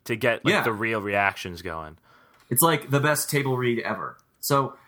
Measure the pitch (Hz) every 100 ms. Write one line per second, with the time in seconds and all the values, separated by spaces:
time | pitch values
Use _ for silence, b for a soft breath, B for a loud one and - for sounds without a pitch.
0 | - 113 120 117 156 196 120 107 113 110
1 | 101 101 98 - 92 85 87 82 78 80
2 | b b b b b 120 165 151 135 143
3 | 151 147 - 147 135 127 123 117 104 101
4 | 67 - _ _ - 139 135 B